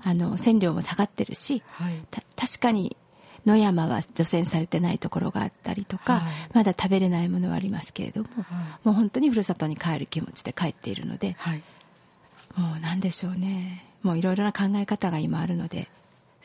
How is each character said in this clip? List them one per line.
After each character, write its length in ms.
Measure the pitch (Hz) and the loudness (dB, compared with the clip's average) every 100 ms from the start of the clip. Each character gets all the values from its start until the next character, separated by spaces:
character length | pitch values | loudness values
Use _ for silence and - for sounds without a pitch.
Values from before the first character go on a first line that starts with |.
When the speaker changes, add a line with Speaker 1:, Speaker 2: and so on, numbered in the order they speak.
Speaker 1:
う、 40 | 185 | 0
あ 60 | |
の、 240 | 175 170 180 | 2 2 2
線 200 | 240 220 | 4 4
量 120 | 180 | 4
も 80 | 160 | 0
下 160 | - - | -2 0
が 80 | |
っ 60 | 202 | 0
て 120 | - | 0
る 100 | - | -4
し、 280 | - - 269 - | -2 0 -2 -4
Speaker 2:
は 240 | - 175 | -6 -6
い。 140 | 165 156 | -6 -10
Speaker 1:
た-、 120 | - - - | -14 -12 -4
確 220 | 254 - | -2 2
か 140 | 247 | 2
に 240 | 214 175 - _ _ - - | 2 0 -6 _ _ -20 0
野 140 | 208 214 | 4 6
山 280 | 208 170 160 | 6 4 2
は 140 | 110 - | 0 -2
除 100 | - | 0
染 220 | 165 170 170 | 2 2 2
さ 120 | 165 | 0
れ 80 | 165 | 0
て 140 | 165 | 0
な 100 | 175 | 0
い 60 | - | 0
と 120 | - | -2
こ 100 | 165 | -2
ろ 100 | 139 | -2
が 120 | - | -2
あ 40 | 208 | -4
っ 60 | - | -6
た 120 | - | -6
り 100 | 196 | -6
と 140 | 196 190 | -6 -4
か、 220 | - 240 | 0 0
Speaker 2:
は 0 | |
い。 20 | 165 156 - | 0 -6 2
Speaker 1:
ま 80 | 233 | 4
だ 100 | 202 | 4
食 160 | 180 190 | 2 2
べ 120 | 196 | 4
れ 100 | 185 | 4
な 120 | 175 | 2
い 60 | 175 | 2
も 100 | 180 | 0
の 120 | 180 | 0
は 60 | 170 | -2
あ 20 | |
り 100 | 190 | -2
ま 140 | 180 | -4
す 100 | - | -6
け 120 | - | -8
れ 80 | - | -8
ど 100 | - | -6
も、 60 | 220 247 | -6 -8
Speaker 2:
は 60 | |
い。 440 | 185 175 160 - 226 | -6 -6 -8 -2 2
Speaker 1:
も 60 | |
う 20 | |
本 160 | 208 214 | 4 4
当 100 | - | 4
に 80 | 294 | 4
ふ 60 | |
る 80 | 226 | 4
さ 120 | 196 | 2
と 120 | 175 156 | 0 -2
に 100 | 151 | -2
帰 220 | 170 151 | -2 -2
る 80 | 139 | -4
気 160 | 160 | -6
持 60 | - | -6
ち 100 | - | -6
で 120 | - | -6
帰 140 | - 165 | -4 -4
っ 40 | |
て 160 | - - | -4 -8
い 60 | |
る 100 | 98 | -6
の 140 | - - | -6 -4
で、 160 | 196 180 | -6 -4
Speaker 2:
は 160 | 170 | -6
い。 80 | 156 - - - _ _ _ _ - - - | -6 -8 -20 -20 _ _ _ _ -20 -10 -4
Speaker 1:
も 200 | 170 156 | -2 -2
う 20 | |
何 200 | 160 185 | -4 -2
で 100 | 190 | -2
し 160 | - 180 | -2 -4
ょ 40 | |
う 40 | |
ね。 500 | 180 190 190 185 180 - _ | -2 -2 -4 -6 -10 -16 _
も 100 | 190 | -2
う 60 | 165 | 2
い 40 | |
ろ 100 | 185 | 2
い 40 | 185 | 2
ろ 80 | |
な 100 | 208 | 0
考 100 | - 196 202 | 0 0 0
え 100 | 202 | 0
方 240 | 208 185 | -2 -2
が 80 | 160 | -2
今 220 | 160 156 | -2 -2
あ 60 | 170 | -2
る 100 | 170 | -4
の 120 | 165 | -4
で、 220 | - - _ _ _ _ _ | -8 -12 _ _ _ _ _